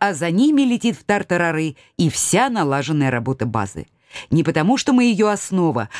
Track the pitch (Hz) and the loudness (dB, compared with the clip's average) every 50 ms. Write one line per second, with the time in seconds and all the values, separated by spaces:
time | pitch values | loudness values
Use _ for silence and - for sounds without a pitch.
0 | - 202 180 131 170 170 165 196 262 302 302 277 277 247 240 - - 233 165 - | 0 -2 -2 -2 -4 -2 0 2 2 4 4 2 2 2 0 0 0 -2 -4 -2
1 | - - 208 202 190 - 180 175 170 165 160 156 160 156 135 _ - _ _ - | -2 -2 -2 -2 0 0 0 0 0 0 0 0 -2 -4 -6 _ -18 _ _ 0
2 | 170 151 - - - - - 190 254 269 233 214 160 143 135 139 139 156 156 147 | 0 0 0 -2 -2 0 2 2 2 2 0 0 0 0 0 -2 -2 -2 0 0
3 | 139 131 123 120 110 131 135 - 113 120 107 110 98 92 - 80 - _ _ _ | 0 0 0 -2 -2 -4 -4 -4 -4 -2 -2 -2 -4 -4 -6 -12 -14 _ _ _
4 | _ _ - - - - - 165 160 165 160 160 156 196 262 - - 294 254 247 | _ _ -18 -16 -6 -2 0 0 2 2 0 0 2 2 0 0 0 2 2 4
5 | 240 240 220 180 214 214 208 196 - - 190 185 170 160 139 120 107 - - | 4 2 2 2 2 0 0 -2 -4 -4 -2 0 0 0 0 -2 -4 -6 -10